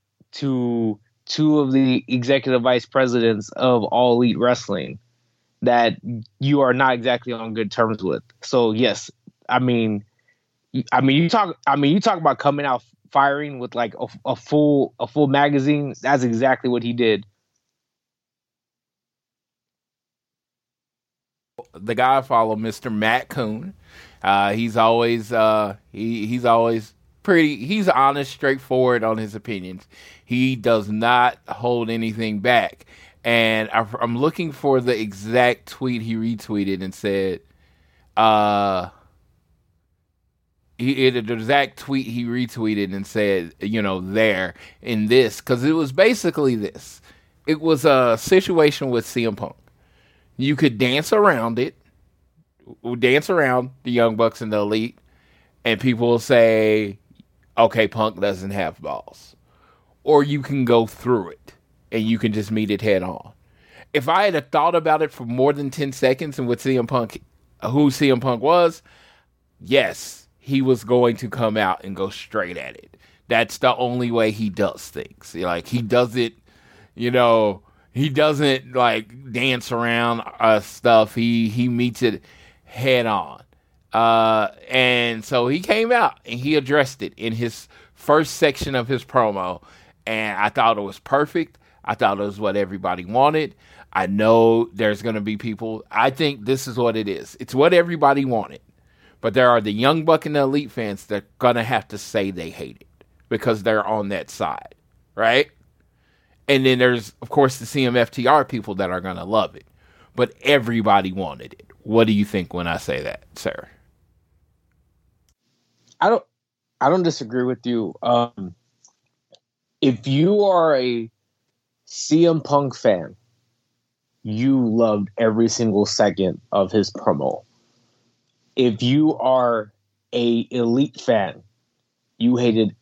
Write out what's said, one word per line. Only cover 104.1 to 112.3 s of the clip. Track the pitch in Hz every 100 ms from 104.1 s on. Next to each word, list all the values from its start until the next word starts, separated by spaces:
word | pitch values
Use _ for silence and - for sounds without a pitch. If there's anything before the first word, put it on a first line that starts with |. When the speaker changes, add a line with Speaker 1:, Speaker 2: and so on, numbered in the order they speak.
| 95 -
Speaker 2:
side, | - 87 50 - _ _ _ _ -
right? | 113 127 - _ _ _ _ _ _ _ _ _ -
And | 139 131
then | 127
there's, | 127 120 104 _
of | 120
course, | 147 135 131
the | 117
C | 143
M | 127 123
F | 113
T | - 120
R | 147 131
people | 120 104 95
that | 92
are | 92
gonna | 92 90 87
love | 107 107 -
it. | _ _ _ _ _ -
But | 123 -
everybody | 131 143 117 117 107 101 95
wanted | 92 85 67 64
it. | - - -
What | - 113 113
do |
you | 104
think | 101